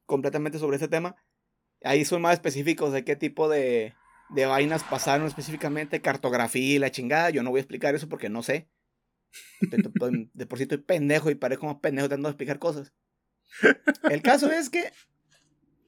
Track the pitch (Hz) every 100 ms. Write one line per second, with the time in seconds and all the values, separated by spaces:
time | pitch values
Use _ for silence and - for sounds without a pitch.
0 | - 139 135 151 151 156 151 139 156 165
1 | 175 - _ _ _ _ _ _ - 143
2 | 147 170 170 170 170 135 151 160 151 135
3 | 123 147 151 - 156 151 127 117 110 -
4 | _ _ - 143 135 135 147 160 - 131
5 | - 143 156 147 143 156 151 151 151 151
6 | - 135 127 123 117 127 131 143 131 -
7 | 123 151 170 143 123 131 135 123 147 143
8 | 156 - 104 110 - 151 - _ _ _
9 | _ _ _ - - - 185 113 107 -
10 | 123 120 110 - 117 123 127 147 - 175
11 | 143 151 151 143 127 131 151 143 156 135
12 | 139 139 147 143 139 139 170 147 143 _
13 | _ _ _ _ _ - - - - 294
14 | 311 151 233 277 285 320 269 349 - -
15 | _ _ _ _ _ _ _ _